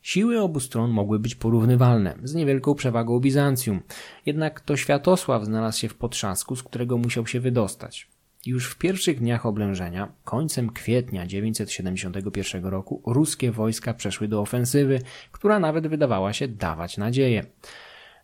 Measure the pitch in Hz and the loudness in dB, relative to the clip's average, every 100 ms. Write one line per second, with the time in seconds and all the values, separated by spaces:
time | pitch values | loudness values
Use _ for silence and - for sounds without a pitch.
0 | - 180 226 233 196 151 - 120 117 110 | -4 0 2 2 0 -2 -4 -2 0 2
1 | 101 107 117 - 117 117 113 127 127 120 | 2 0 -2 -2 2 4 6 6 8 6
2 | 95 - 127 160 147 135 143 143 131 113 | 2 -2 -6 0 2 2 2 2 2 0
3 | 117 120 135 135 139 127 113 95 - - | 2 2 4 4 4 2 0 -2 -4 -14
4 | - - - 147 156 151 - 143 - 143 | -18 -8 -4 -2 -2 -4 -2 -2 2 2
5 | 175 180 - 120 104 110 113 110 110 - | 4 2 2 0 0 0 -2 -2 -4 -4
6 | 120 - 107 92 - 127 - 120 120 123 | -6 -4 -4 -4 -4 -8 -6 -6 -2 0
7 | 120 120 110 123 127 123 101 - 113 - | 0 -2 -2 -2 0 2 0 -4 -14 -16
8 | - _ _ - - 127 123 - 165 190 | -18 _ _ -12 -4 -4 -4 -2 -2 0
9 | 185 139 120 117 117 104 101 95 90 87 | 0 0 0 0 0 0 0 -2 -4 -6
10 | 101 - - 117 156 - 117 - - 120 | -8 -10 -6 -4 -2 -2 -2 -4 0 0
11 | 127 101 90 98 107 110 104 - 92 92 | 0 -4 -6 -2 -2 -2 -6 -6 -4 -4
12 | 92 90 98 98 95 92 90 95 95 - | -6 -6 -6 -6 -6 -6 -4 -6 -6 -8
13 | - 123 156 - 123 110 110 110 - 113 | 0 2 2 0 -2 0 -2 -2 -6 -6
14 | 104 - 107 107 104 123 123 147 139 131 | -6 -4 -2 -2 0 -2 2 2 4 2
15 | 127 - - - 202 214 160 156 156 151 | -2 -14 -20 -2 2 4 2 0 -2 0
16 | 143 104 95 104 139 104 92 80 87 - | 2 2 0 -2 -4 -4 -4 -4 -6 -4
17 | 104 123 131 110 - _ - - - - | 0 2 4 2 -2 _ -20 -20 -20 -20
18 | - - | -20 -12